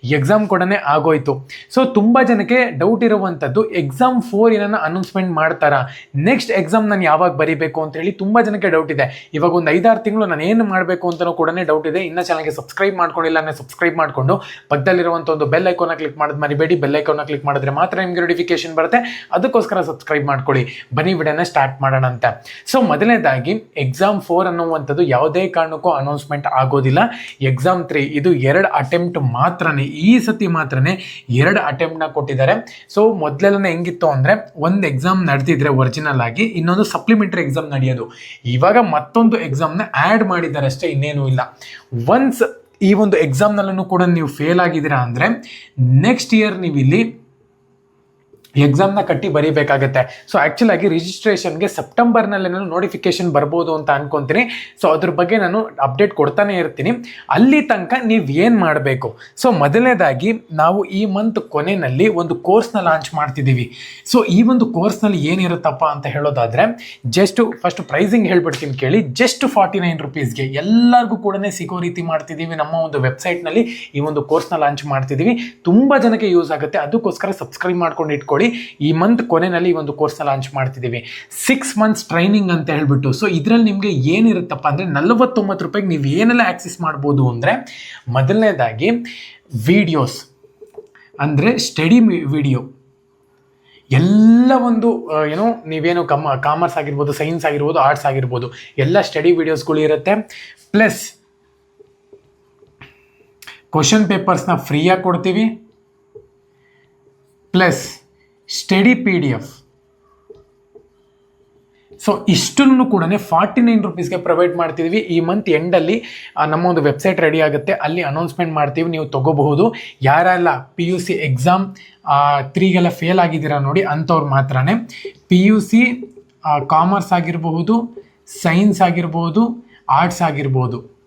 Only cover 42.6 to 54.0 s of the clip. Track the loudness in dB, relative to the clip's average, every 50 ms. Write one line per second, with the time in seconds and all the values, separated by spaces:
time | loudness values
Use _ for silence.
42.6 | _ _ _ _ 4 4 4 4 4 2 4 2 2 2 2 2 2 2 2 0
43.6 | -2 -2 -4 -4 -4 0 0 2 4 4 2 2 0 -4 -4 -4 0 0 2 2
44.6 | 2 2 0 -2 -2 0 0 0 0 -2 -2 -2 0 0 -2 -4 -8 -18 -20 -20
45.6 | -20 -14 _ 0 2 4 4 4 4 4 2 0 0 0 2 2 2 2 -2 -4
46.6 | -4 -2 0 2 2 4 2 2 0 -2 -6 -14 _ _ _ _ _ _ _ _
47.6 | _ _ _ _ _ _ _ _ _ _ _ _ _ _ -20 _ _ _ _ 2
48.6 | 4 4 4 4 2 2 2 -2 0 0 -2 -2 -2 -2 0 0 0 2 2 0
49.6 | 2 2 0 0 0 0 0 0 -2 -2 -6 -20 -12 -2 0 0 0 0 0 0
50.6 | 2 2 2 2 0 0 0 0 -4 -6 -12 -2 -2 0 0 0 -2 -6 -4 -4
51.6 | -4 -4 -4 -8 -10 -4 0 2 2 4 4 2 2 0 -2 -2 -2 -2 -4 -4
52.6 | -6 -4 -2 -2 -2 -2 -6 -2 -2 -2 -2 0 -2 0 0 0 0 0 -2 -2
53.6 | -2 -2 -4 -4 0 0 0 0